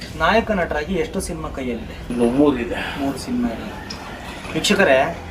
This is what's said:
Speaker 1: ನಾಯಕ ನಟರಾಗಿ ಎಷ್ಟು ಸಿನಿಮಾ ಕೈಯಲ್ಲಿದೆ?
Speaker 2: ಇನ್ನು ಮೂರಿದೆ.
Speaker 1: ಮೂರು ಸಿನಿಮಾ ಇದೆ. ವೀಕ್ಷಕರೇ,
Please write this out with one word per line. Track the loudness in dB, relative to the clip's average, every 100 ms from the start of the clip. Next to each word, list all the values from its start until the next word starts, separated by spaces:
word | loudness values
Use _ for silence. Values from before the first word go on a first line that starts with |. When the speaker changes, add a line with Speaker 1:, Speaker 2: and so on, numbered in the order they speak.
| -10 0
Speaker 1:
ನಾಯಕ | 2 4 2
ನಟರಾಗಿ | 0 0 -2 0
ಎಷ್ಟು | -2 -2 -4
ಸಿನಿಮಾ | -4 -6 -8
ಕೈಯಲ್ಲಿದೆ? | -6 -4 -6 -8 -10 -6
Speaker 2:
ಇನ್ನು | 2 4
ಮೂರಿದೆ. | 6 6 4 -2 -4 -4 -4
Speaker 1:
ಮೂರು | -4 -4
ಸಿನಿಮಾ | -4 -2 0
ಇದೆ. | -2 -8 -10 -10 -10 -10 -12 -12 -12 -6
ವೀಕ್ಷಕರೇ, | -2 2 4 6 6 4 -2 -10